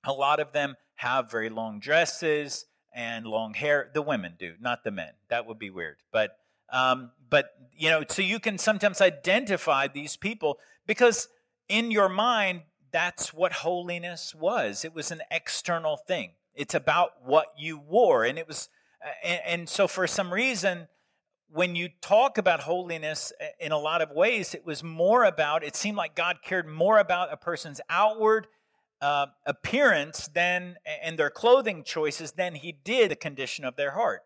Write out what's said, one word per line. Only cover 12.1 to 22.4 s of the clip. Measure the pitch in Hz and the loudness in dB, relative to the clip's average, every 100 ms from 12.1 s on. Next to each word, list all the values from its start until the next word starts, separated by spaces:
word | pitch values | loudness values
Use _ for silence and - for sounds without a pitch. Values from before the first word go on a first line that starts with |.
| 190 233 233 196 175 156 _ 135 | 2 0 2 0 -4 -14 _ _
that's | 165 175 - - | -4 -2 -4 -8
what | 156 175 | 6 6
holiness | - 165 180 175 175 170 170 - | 6 0 0 -4 -8 -8 -10 -10
was. | 156 170 226 113 - | 0 0 2 0 -2
It | 165 | -6
was | 165 - | -6 -6
an | 160 - | -6 -6
external | 165 - - - 165 160 147 | -6 -4 -4 -2 0 0 -4
thing. | - 175 90 _ _ | -2 -4 -4 _ _
It's | 139 143 | -10 -4
about | 156 156 156 170 _ | 0 2 2 0 _
what | 127 156 - 147 | 2 2 2 -10
you | 156 156 | -12 -12
wore. | 143 196 214 127 | 0 4 6 4
And | 113 151 | 2 -2
it | 160 | -8
was, | 151 - _ _ _ | -10 -10 _ _ _
uh, | 110 - | -16 -8
and, | 175 175 - | -4 -4 -4
and | 170 165 | -6 -4
so | - 196 | 0 0
for | - 175 | 0 -2
some | - 180 | -2 -2
reason, | 185 262 220 190 175 170 _ _ _ _ _ _ | -2 -2 0 -2 -4 -12 _ _ _ _ _ _
when | 160 180 170 | -2 -2 -2
you | 175 _ | -8 _
talk | - 208 269 | 4 4 6
about | 247 | 4